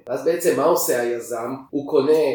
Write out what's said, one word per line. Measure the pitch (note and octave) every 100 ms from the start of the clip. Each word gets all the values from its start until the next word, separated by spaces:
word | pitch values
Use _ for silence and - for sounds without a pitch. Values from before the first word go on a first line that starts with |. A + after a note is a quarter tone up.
| -
ואז | C3+ D3
בעצם | E3 F3+ -
מה |
עושה | D3+ F3 - B2+
היזם? | A#2+ A#2 A2+ A#2 A#2+ C3+ -
הוא | C#3+ C#3
קונה, | D3 C3+ D#3 C#3+